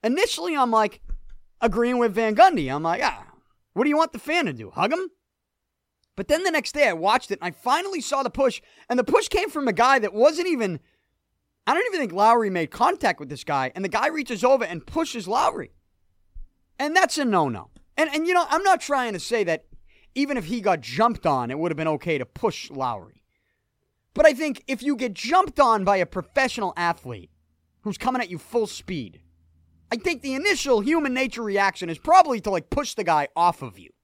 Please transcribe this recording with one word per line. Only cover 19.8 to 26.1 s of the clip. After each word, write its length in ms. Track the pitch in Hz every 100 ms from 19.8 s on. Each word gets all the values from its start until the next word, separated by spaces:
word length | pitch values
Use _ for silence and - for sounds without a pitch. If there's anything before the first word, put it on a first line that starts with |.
| - _ _ -
even 220 | 277 262
if 80 | 160
he 160 | 240
got 180 | 202 170
jumped 460 | 113 127 233 226 170
on, 260 | 135 120
it 80 | 139
would 100 | 170
have 80 | 156
been 100 | 160
okay 280 | 151 170 151
to 80 | 123
push 460 | - 220 - -
Lowry. 500 | 139 127 107 87 _ _ _ _ _ _ _ _ _ _
But 120 | - 311
I 80 |
think 300 | 254 311 247 -
if 140 | 262
you 140 | 269 262
get 180 | 247
jumped 460 | 180 226 349 392 -
on 240 | 262 220
by 140 | 185 196
a 80 |
professional 680 | 175